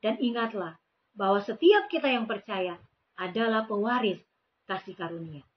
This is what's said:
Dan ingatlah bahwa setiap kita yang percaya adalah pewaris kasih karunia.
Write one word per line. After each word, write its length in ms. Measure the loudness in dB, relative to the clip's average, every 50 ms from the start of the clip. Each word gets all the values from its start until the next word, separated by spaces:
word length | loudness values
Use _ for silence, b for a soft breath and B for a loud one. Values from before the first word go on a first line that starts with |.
| 0
Dan 160 | -2 -2 0
ingatlah 560 | 0 -2 0 0 -4 -4 -4 -6 -8 -8 -10 _ _ _ _ _ _ _ _
bahwa 240 | -2 2 2 4 2
setiap 480 | 2 -2 -6 4 8 8 8 8 6 2
kita 240 | -4 -2 0 2
yang 160 | 0 0 0 -2
percaya 480 | -6 -8 -6 -8 -4 -4 -4 -4 -6 -10 -14 _ _ _ _ _ _
adalah 480 | -10 -8 -6 -2 0 0 2 2 0 0
pewaris 560 | -2 -2 -2 -2 0 0 0 0 0 -2 -4 -10 _ _ _ _ _ _ _ _ -8
kasih 320 | -8 -8 -8 -12 -12 -10
karunia. 480 | -10 -8 -8 -10 -12 -12 -14 -16 -18 _ _